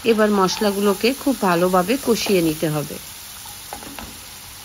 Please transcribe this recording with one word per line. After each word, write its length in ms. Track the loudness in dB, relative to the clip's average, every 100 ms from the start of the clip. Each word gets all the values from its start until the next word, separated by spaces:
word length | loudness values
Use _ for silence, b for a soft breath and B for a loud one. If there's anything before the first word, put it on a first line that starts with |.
এবার 260 | 4 4 4
মশলাগুলোকে 800 | 4 2 2 0 2 0 2 0 0
খুব 160 | -2 0
ভালোভাবে 560 | 2 4 4 4 2 0 2
কষিয়ে 360 | 0 2 2
নিতে 280 | 2 0 -2
হবে। 260 | -2 -4 -8 -14 -16 -16 -16 -16 -16 -14 -14 -14 -14 -14 -16 -18 -18 -18 -18